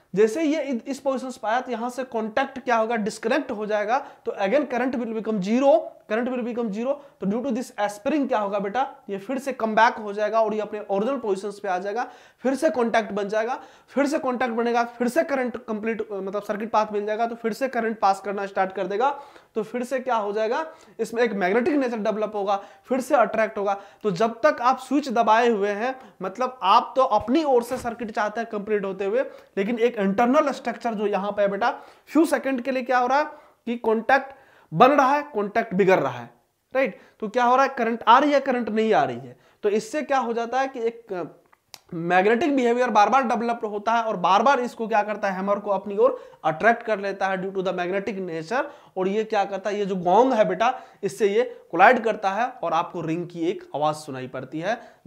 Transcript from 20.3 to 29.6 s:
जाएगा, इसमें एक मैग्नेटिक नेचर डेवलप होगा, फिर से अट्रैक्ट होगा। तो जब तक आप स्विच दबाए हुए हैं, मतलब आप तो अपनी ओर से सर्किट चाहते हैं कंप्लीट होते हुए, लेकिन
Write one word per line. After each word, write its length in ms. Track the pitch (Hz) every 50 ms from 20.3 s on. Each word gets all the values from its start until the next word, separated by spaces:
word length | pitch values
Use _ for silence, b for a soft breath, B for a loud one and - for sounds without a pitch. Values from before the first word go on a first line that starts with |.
| 202
जाएगा, 320 | 220 220 220 240 294 320 320 B B B B 202 B
इसमें 240 | 226 220 233 233 247
एक 100 | 233 208
मैग्नेटिक 400 | 196 190 180 196 240 240 359 294
नेचर 240 | 294 262 240 240 220
डेवलप 340 | 202 220 208 214 214 202 214
होगा, 200 | 208 196 196 202 196 196 B B B B
फिर 180 | - 247 262
से 140 | - - 302
अट्रैक्ट 420 | 262 220 202 214 220 220 208 214 208
होगा। 240 | 196 202 196 196 B B B B B
तो 80 | 214
जब 300 | 185 165 220 226 233 -
तक 160 | - 302 285 294
आप 180 | 240 247 254 240
स्विच 300 | - - 262 294 285 285
दबाए 400 | 214 233 226 220 220 233 247 240
हुए 220 | 233 196 196 208
हैं, 280 | 202 196 226 262 262 262 B 202 180 B
मतलब 380 | 180 190 190 233 254 247 - - 180
आप 300 | 185 208 240 240 - -
तो 60 | 262
अपनी 420 | 254 - 208 208 - 226 247 330 320
ओर 200 | 285 262 240 233
से 140 | - 262 240
सर्किट 340 | - 240 220 - 240 214
चाहते 300 | 214 240 214 214 208 233
हैं 80 | 226 226
कंप्लीट 360 | - 208 196 214 214 208 196
होते 200 | 196 190 190 202
हुए, 160 | 196 208 254 285 285 B B B B B
लेकिन 220 | 196